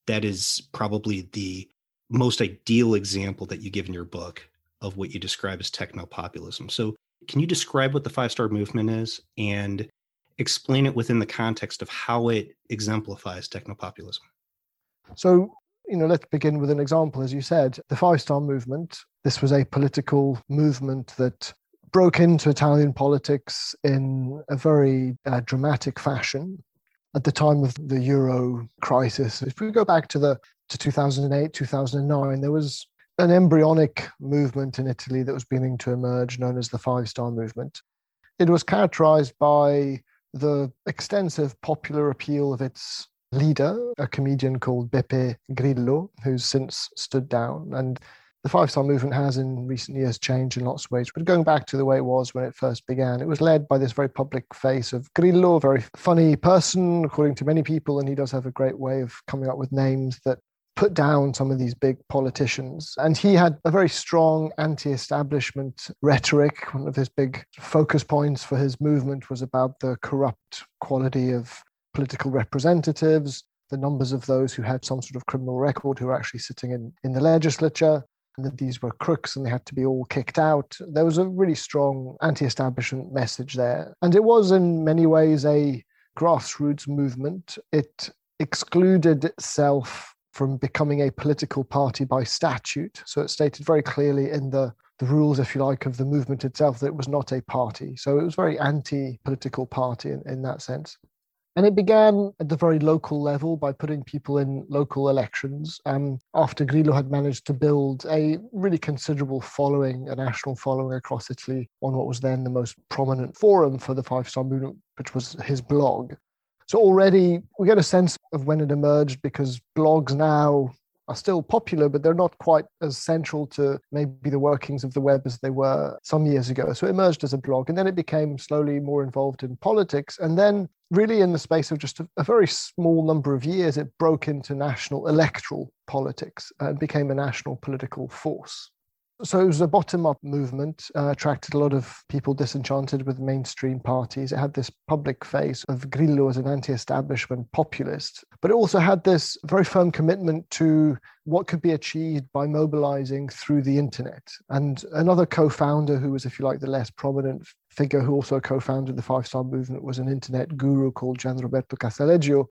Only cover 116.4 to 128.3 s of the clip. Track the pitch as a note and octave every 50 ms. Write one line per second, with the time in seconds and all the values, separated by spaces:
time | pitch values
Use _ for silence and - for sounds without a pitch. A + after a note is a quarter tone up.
116.4 | _ _ _ _ _ - - A3+ A3 F#3+ F#3 F#3+ G3 G3 F#3 G3 F3+ F3 E3+ F3
117.4 | - - _ - F#3+ F#3+ A3 G3 D#3 - - F#3 F#3 E3 - - _ _ - D3
118.4 | C3+ D3 D#3 D#3 D3+ C#3 C#3+ D3 D3 D3 D3 D3+ D3 C#3+ C3 - - C#3 - -
119.4 | C#3 C3 B2 B2 - _ _ D#3 D#3 D#3 D#3+ D#3+ C#3 B2 C#3 C#3+ D#3 D#3 D3+ D3
120.4 | D3+ D3 C#3+ C#3+ C3+ B2+ - _ _ _ _ _ _ - B2 - - G#3 F#3 E3+
121.4 | D3 - - A3+ A3+ - F3+ D#3 D3 D3 C#3 D3 C#3+ E3 E3 F3 F3+ E3 - _
122.4 | - E3+ D#3+ D3+ - - _ _ E3+ D3 B2+ - - - E3 E3 D3+ - - D3+
123.4 | D3 C3 - - C#3+ C#3 C#3 C3+ - _ C#3+ D3 D3 C3+ C3 C3 - D3 C3+ C#3
124.4 | C#3 D3 D3 C3+ - - C#3+ C3+ C3+ C3 B2+ C#3+ C3+ C#3+ C#3 C3+ C3+ C3+ A#2+ -
125.4 | - C3+ C3 C3+ C3+ C3+ C3+ D3 D3 C#3+ - - - - D#3 D#3 D#3 D3 C#3+ C3+
126.4 | A#2+ B2+ B2+ C3+ C#3+ D3+ B2 - F3+ G3 F#3+ F#3 F#3+ F3+ D#3 - - C3 C#3 C3+
127.4 | A#2+ C#3 C3 C3 C3 - E3 F#3+ F#3+ F#3+ F#3 F3+ D#3 - D#3 D#3 D3+ D3+